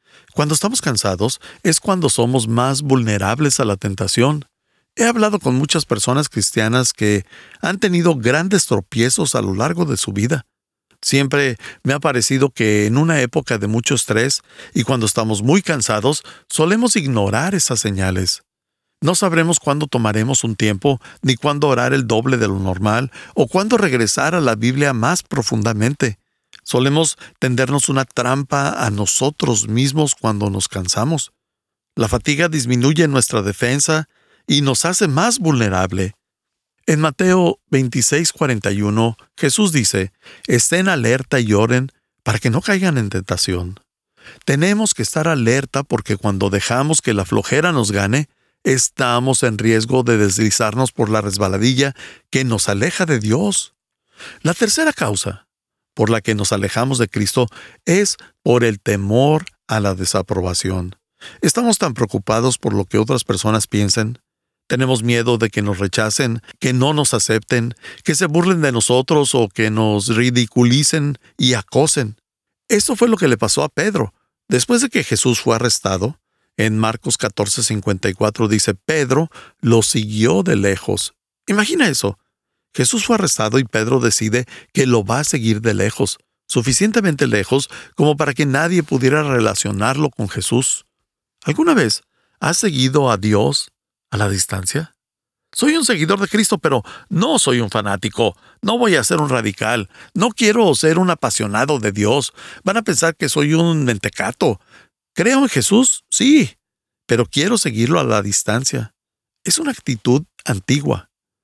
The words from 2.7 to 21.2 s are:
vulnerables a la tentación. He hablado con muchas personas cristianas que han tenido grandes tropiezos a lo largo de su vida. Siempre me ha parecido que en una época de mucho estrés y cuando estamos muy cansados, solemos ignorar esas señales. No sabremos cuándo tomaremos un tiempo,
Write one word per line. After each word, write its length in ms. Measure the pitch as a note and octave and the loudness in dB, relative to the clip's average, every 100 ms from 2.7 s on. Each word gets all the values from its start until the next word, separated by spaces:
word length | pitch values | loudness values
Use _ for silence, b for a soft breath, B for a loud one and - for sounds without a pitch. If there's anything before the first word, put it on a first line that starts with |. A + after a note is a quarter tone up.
| C#3 | 0
vulnerables 760 | C#3+ C3 A2 G#2 F#2+ B2 D3 - | 0 2 2 0 0 0 0 0
a 60 | |
la 120 | A2+ G2 | 0 -2
tentación. 680 | G2+ G2 G2 - C3 D3+ - _ _ _ _ | -4 -4 -2 2 2 0 -8 _ _ _ _
He 100 | - | -2
hablado 360 | A#3 A#3+ G#3+ G3+ | 0 2 0 0
con 140 | C3+ B2+ | 0 0
muchas 280 | - E3 | 0 -2
personas 440 | - G#2+ - C3+ C#3+ | -2 -2 0 0 -2
cristianas 640 | A2+ - A2+ A2 B2+ B2 | -4 -2 0 0 2 0
que 320 | - G#2 G2+ B B B B | 0 0 0 B B B B
han 180 | E3 F#3+ | -4 0
tenido 360 | G3+ F3 E3+ | 0 2 2
grandes 520 | C#3 A2+ D3 F#3+ G3 - | 2 2 0 2 0 0
tropiezos 680 | G2+ - A2+ B2 - D3+ | -2 -2 -2 0 0 -2
a 80 | B2 | -2
lo 120 | G2+ | -2
largo 300 | F#2+ C#3 E3 | -2 -2 -2
de 120 | D#3+ - | -2 -4
su 160 | - | -4
vida. 340 | G2+ A#2 D3 - _ _ _ _ _ | -2 -2 -2 -8 _ _ _ _ _
Siempre 540 | - C3+ C3+ C#3+ C#3 A2 B B | 0 0 2 0 0 -4 B B
me 120 | - | -2
ha 40 | C#3+ | 0
parecido 520 | D3+ B2 - C3+ C3+ | 0 0 0 2 0
que 340 | - G#2+ G#2 | 2 2 2
en 140 | G#2 B2+ | 2 2
una 240 | E3 D#3 | 2 2
época 340 | A#2+ D#3 - A2 | 0 -2 -2 -2
de 100 | G#2 | -2
mucho 280 | A2+ - | -2 0
estrés 480 | B2 - A2 C3+ - B B B | -2 0 0 0 -2 B B B
y 80 | - | -2
cuando 240 | A#2 B2+ A2 | 0 0 0
estamos 360 | - A2 G2+ | 0 0 0
muy 200 | A#2+ F#3+ | 2 2
cansados, 600 | F#3 D3 A#2 G#2+ B2+ D3+ B B - | 2 -2 0 0 0 -2 B B -6
solemos 440 | - E3 A3 A#3+ | 0 2 2 2
ignorar 600 | G#3+ C#3 A2+ G2+ G#2+ E3+ | 0 0 0 0 0 0
esas 260 | F#3+ - A#2+ | -2 -2 -2
señales. 600 | A2 G2 F#2+ F#2+ F#2 - _ _ _ _ _ - | -2 -2 -2 -2 -4 -6 _ _ _ _ _ -4
No 140 | C#3 | -2
sabremos 460 | F3+ G3 E3 E3 E3+ | 0 2 2 2 0
cuándo 260 | D3+ D3 D3 | 0 -2 -2
tomaremos 580 | B2 A2 G#2+ A2 C3+ | 0 0 0 0 0
un 120 | A#2 G#2 | -2 0
tiempo, 440 | G#2+ G2 C#3+ C3 B B | -2 0 0 -2 B B